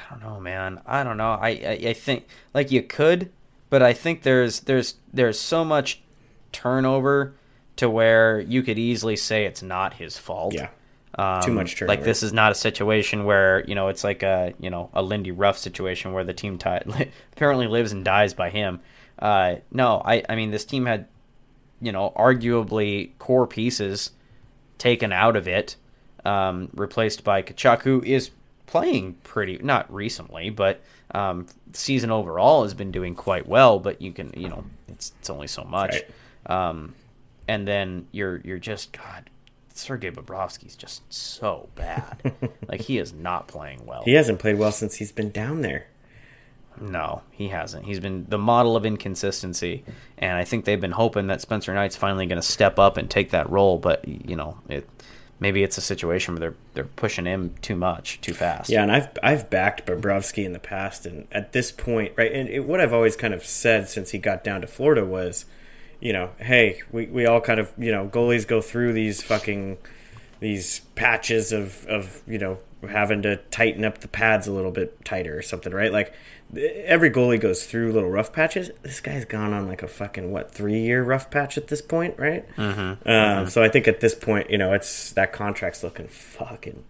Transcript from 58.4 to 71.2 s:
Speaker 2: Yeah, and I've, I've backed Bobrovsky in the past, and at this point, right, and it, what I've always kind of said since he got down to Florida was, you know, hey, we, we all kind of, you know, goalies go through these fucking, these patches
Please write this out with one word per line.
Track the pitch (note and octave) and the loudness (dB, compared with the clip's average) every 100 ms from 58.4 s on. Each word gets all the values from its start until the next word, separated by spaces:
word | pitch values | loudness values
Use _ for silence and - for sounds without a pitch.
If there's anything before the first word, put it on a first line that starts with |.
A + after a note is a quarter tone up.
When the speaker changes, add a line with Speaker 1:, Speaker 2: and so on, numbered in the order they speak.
| F2 D2+ - | -4 -4 2
Speaker 2:
Yeah, | G#2+ | 2
and | G2+ | 4
I've, | B2 C#3 - | 2 0 -2
I've | B2+ D3+ - | 2 2 0
backed | F#2+ G2 - - | 0 0 -2 -4
Bobrovsky | F2+ G2+ G2 G2 - | -2 0 0 -2 -4
in | G2 | -6
the | E2+ | -8
past, | - F#2+ G2 - F2 | -10 -8 -8 -8 -12
and | D#2+ - | -12 -8
at | G#2 G2+ | -8 -4
this | B2+ B2 | -2 -2
point, | - - A2+ G#2 - | -2 -2 0 0 0
right, | A2+ | 0
and | C3+ B2+ | 0 -4
it, | C3 | -4
what | C3+ F#3 | -2 2
I've | C#3+ | 4
always | A#2 A2+ - | 4 4 2
kind | A2+ | -2
of | F#2 - | -2 -2
said | - A#2+ A2 G2 | 2 4 2 0
since | - F#2+ | -6 -6
he | G2+ | -4
got | G#2 F#2 | -2 -2
down | G#2 G2 | -4 -6
to | - | -6
Florida | - C#3+ C3+ | 0 4 4
was, | F#2+ F#2 F2+ - - - - - - - | 2 -2 -2 -2 -4 -12 -20 -20 -20 -6
you | A#2+ | -2
know, | G2 F#2 - | -2 -4 -8
hey, | A2+ B2 G#2+ - - | 4 6 6 2 -6
we, | A#2 A2 | -6 -4
we | B2 | 0
all | A#2+ A#2 | 4 4
kind | A#2 A2 | 4 0
of, | G#2+ - | -2 -4
you | A2+ | -2
know, | G#2 G2+ | -2 -2
goalies | A#2+ A#2+ A#2+ G#2 | 0 2 2 2
go | A2+ | 0
through | - A#2+ A#2+ | 0 -2 0
these | A2 A2 G2 | 0 0 -2
fucking, | - G#2+ - G2+ G2 F#2+ - - - - - - | -2 -2 -2 -6 -6 -10 -14 -20 -20 -20 -20 -8
these | A2 G2 F2 - - | -4 -2 -2 -4 -6
patches | - A#2+ A2+ | -2 0 0